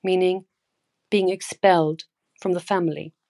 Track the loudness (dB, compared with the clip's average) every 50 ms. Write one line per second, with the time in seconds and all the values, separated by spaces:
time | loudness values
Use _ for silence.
0 | 0 0 0 2 2 0 0 -2 -8 _ _ _ _ _ _ _ _ _ _ _
1 | _ _ 0 0 2 0 -2 -4 -10 -16 -8 _ 4 4 4 4 2 0 -2 -6
2 | -12 _ _ _ _ _ _ _ -4 -4 -4 -4 -2 -4 -2 -2 -2 -4 -4 -6
3 | -12 -16 _ _ _